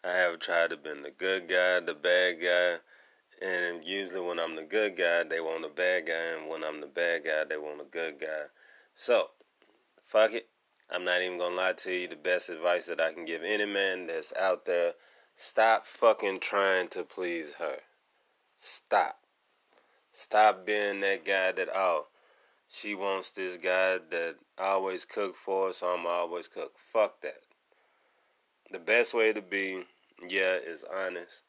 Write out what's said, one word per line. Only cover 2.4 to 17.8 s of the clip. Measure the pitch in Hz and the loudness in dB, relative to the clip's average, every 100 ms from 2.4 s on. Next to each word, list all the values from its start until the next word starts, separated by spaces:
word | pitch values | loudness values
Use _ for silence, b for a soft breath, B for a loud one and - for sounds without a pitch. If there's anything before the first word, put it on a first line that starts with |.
| 87 87 90 85 _ b b b _ - | 2 4 4 0 _ b b b _ -10
And | 92 90 87 85 | -4 -2 -2 -6
usually | 80 98 95 92 | -6 -6 -4 -6
when | 87 85 | -4 -2
I'm | 82 80 | -4 -6
the | |
good | 78 104 107 87 | -2 0 0 2
guy, | 87 85 | 2 2
they | 80 82 | 0 -2
want | 80 80 78 | -2 -4 -6
a | |
bad | 76 90 90 80 | -2 0 0 0
guy. | 82 82 80 | -4 -2 -6
And | 78 | -6
when | 80 | -6
I'm | 78 76 | -6 -8
the | 73 | -8
bad | 85 85 85 76 | -2 0 0 0
guy, | 78 | -2
they | 76 78 | 0 -4
want | 76 73 | -6 -10
a | 73 | -10
good | 82 82 73 | -6 -6 -6
guy. | 78 78 73 b b b b | -8 -6 -8 b b b b
So, | - - 117 - _ _ _ _ _ _ _ _ | -10 2 2 2 _ _ _ _ _ _ _ _
fuck | 107 110 | 4 4
it. | 113 - _ _ _ _ | 4 -8 _ _ _ _
I'm | 87 | -4
not | 90 90 | 0 2
even | 90 90 | 2 -2
gonna | 87 90 | -2 0
lie | 92 | 0
to | 90 95 | 0 -2
you. | 92 87 | -4 -4
The | 80 | -6
best | 82 90 - | 0 0 0
advice | 82 85 87 82 | -2 2 2 0
that | 82 | -2
I | 80 | -2
can | 80 80 | -2 -6
give | 82 | -6
any | 85 104 104 | -2 0 0
man | 101 98 92 87 | 0 0 -2 -4
that's | 82 76 | -6 -6
out | - 95 90 - | -2 0 0 0
there: | 87 85 - b b b - | 2 2 -2 b b b -10
stop | - - 110 110 - | -4 4 4 4 0
fucking | - 117 107 104 95 | 2 4 4 0 -2
trying | - 101 98 92 90 | -2 2 4 2 0
to | 95 | -6
please | 85 - 90 85 76 | -8 -6 -4 -4 -8
her. | 73 82 67 | -8 -6 -6